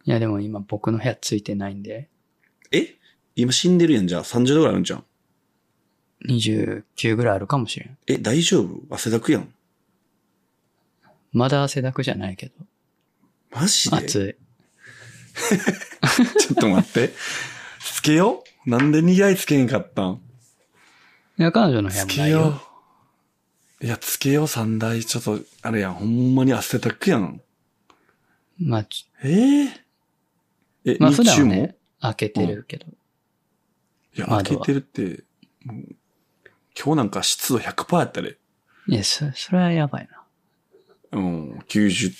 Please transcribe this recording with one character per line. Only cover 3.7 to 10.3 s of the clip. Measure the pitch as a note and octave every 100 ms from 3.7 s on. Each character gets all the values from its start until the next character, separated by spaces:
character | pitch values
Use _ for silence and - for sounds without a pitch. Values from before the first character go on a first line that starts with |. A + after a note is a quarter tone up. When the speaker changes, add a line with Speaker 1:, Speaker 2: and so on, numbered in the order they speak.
| F3+
Speaker 2:
で | E3
る |
や | A#2+
ん、 | F2+
じ | E2+
ゃ |
あ。 |
三 | - A#2
十 | B2+
度 | D3+
ぐ | C#3+
ら |
い |
あ | F#2+
る |
ん |
じ | F2+
ゃ | -
ん。 | - _ _ _ _ _ _ _ _ _ _ _
Speaker 1:
二 | B2 A#2+
十 | G#2+ G#2+ G#2 G#2 - -
九 | A2+ A2+
ぐ |
ら | A#2+
い | G2
あ |
る | G2
か | C#3
も | G#2+
し | -
れ | -
ん。 | - -
Speaker 2:
え、 | C3+
大 | A2 C#3+
丈 | E3+ F3
夫？ | F2+ - -
汗 | F#2 A2+
だ | A2+
く | -
や | B2
ん。 | F2 _ _ _ _ _ _ _ _